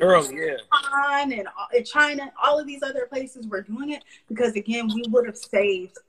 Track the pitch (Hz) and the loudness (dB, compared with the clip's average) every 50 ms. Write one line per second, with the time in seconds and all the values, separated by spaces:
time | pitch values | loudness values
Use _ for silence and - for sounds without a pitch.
0 | 175 185 180 165 147 135 135 156 160 156 135 120 - _ - - - - 277 285 | 6 6 8 6 6 2 -2 -4 -4 -4 -4 -6 -2 _ 0 2 2 2 0 0
1 | 285 285 285 285 285 269 247 208 190 - - 196 196 - 240 247 - - - 294 | 2 2 2 0 0 0 -2 -4 -6 -8 -10 -12 -4 -2 0 0 0 0 2 2
2 | 294 294 294 277 277 269 - - 240 285 294 302 294 285 277 277 285 277 269 262 | 2 2 2 -2 -8 -10 -4 0 2 2 2 2 0 -4 -8 -8 -6 -6 -4 -4
3 | 247 - 277 262 269 254 - 254 226 214 202 190 202 208 214 254 277 294 294 277 | -6 -4 -6 -6 -8 -8 -10 -14 -10 -8 -8 -8 -8 -8 -10 -8 -8 -8 -8 -10
4 | - _ - - _ - 220 233 247 240 220 202 208 226 226 233 233 220 214 226 | -12 _ -20 -20 _ -8 -4 -2 0 0 0 -2 -4 -4 -4 -2 -2 -2 -2 -4
5 | 240 220 226 247 233 220 - - - - - 196 208 202 190 185 180 - _ - | -2 0 2 2 2 0 -4 -12 -10 -2 0 2 2 2 0 -4 -6 -10 _ -20
6 | - | -20